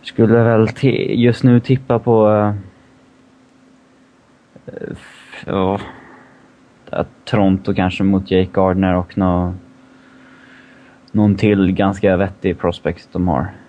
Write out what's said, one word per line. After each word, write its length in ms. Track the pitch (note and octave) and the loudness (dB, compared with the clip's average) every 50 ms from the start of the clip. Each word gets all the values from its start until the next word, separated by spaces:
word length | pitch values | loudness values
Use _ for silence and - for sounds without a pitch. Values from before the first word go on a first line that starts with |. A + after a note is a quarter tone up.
| _ | _
skulle 400 | - - - A#2 G#2+ A2+ A#2 A#2 | -16 -2 0 2 4 4 4 4
väl 240 | A#2 A#2 A2 A2 G#2+ | 4 4 4 2 0
ti-, 460 | - - - C3+ A#2 - - - - | 0 -2 -2 0 0 0 -2 -4 -2
just 280 | A#2 A#2+ A#2+ A#2 - - | 0 2 2 0 2 2
nu 160 | B2+ B2 A#2+ | 4 4 4
tippa 380 | A#2+ - C3+ B2+ - - B2 A2+ | 4 2 -2 -2 0 -2 -2 -2
på, 320 | - B2 A#2 A2 G#2+ G#2+ | 2 2 2 4 4 4
eh, 240 | G#2+ G#2+ G#2 G#2 G#2 G2+ F#2+ F#2 - _ _ _ _ _ _ _ _ _ _ _ _ _ _ _ _ _ _ _ _ _ _ _ _ _ _ _ _ _ _ _ _ _ _ _ _ - _ - - - - - | 4 2 0 0 -2 -6 -10 -14 -20 _ _ _ _ _ _ _ _ _ _ _ _ _ _ _ _ _ _ _ _ _ _ _ _ _ _ _ _ _ _ _ _ _ _ _ _ -20 _ -18 -16 -14 -12 -12
f-, 540 | - - - - - - - - - - - | -14 -14 -18 -20 -20 -20 -20 -20 -20 -18 -10
ja, 340 | - - G2 F#2+ F#2+ G2 G2+ - - - - - - - - - - _ _ _ _ _ _ _ _ _ _ _ - | -6 -4 -2 -2 -2 -2 -4 -6 -12 -18 -20 -20 -20 -20 -20 -20 -20 _ _ _ _ _ _ _ _ _ _ _ -12
att 180 | - - - - - _ _ | -8 -8 -8 -8 -10 _ _
Toronto 500 | - - A2 G2+ F#2+ F#2+ F#2+ F#2+ - G2+ | -4 -2 0 2 2 0 0 -2 -4 -4
kanske 300 | - F#2 F#2 F2 - G2+ | -2 -2 -2 -2 -2 -2
mot 260 | G2 G2 F#2+ G2 - | 0 0 0 -2 0
Jake 200 | F#2+ F#2 F#2 F2+ - | 0 0 0 0 -2
Gardner 420 | - F#2+ F#2+ F2+ F#2 F#2+ F#2+ F2+ | 0 0 0 0 0 0 0 0
och 220 | F2+ F2 - - - | -2 -4 -4 -4 -2
nå-, 360 | G2 F#2 F2+ F2 F2+ F2 F2+ F#2 - - - _ _ _ _ _ _ _ _ - - - - - - - - - - - - - - - _ _ _ _ _ | 0 0 0 0 -2 -4 -6 -10 -14 -20 -20 _ _ _ _ _ _ _ _ -20 -20 -20 -20 -20 -20 -20 -20 -20 -20 -20 -20 -20 -20 -20 _ _ _ _ _
någon 240 | A2 G#2+ G#2 G2+ | 0 2 2 2
till 360 | F#2+ - G#2+ G#2 G2 G2 F#2 F#2+ | 2 2 2 2 2 2 0 2
ganska 440 | F2+ G2+ G2 G2 G2 G2+ G2+ F#2+ | 0 0 -2 -2 0 0 0 2
vettig 420 | F2 G2 F#2+ F#2+ - - G2 F2 - | 2 0 -2 -4 -6 -6 -6 -6 -2
prospect 500 | - F2 E2+ - _ - F2 - - _ _ | -4 -4 -4 -2 _ -6 -6 -6 -12 _ _
de 160 | F#2 F2+ F2+ | -4 -2 -2
har. 240 | E2 B1+ - G2 - - - | -2 -2 -4 -6 -8 -16 -20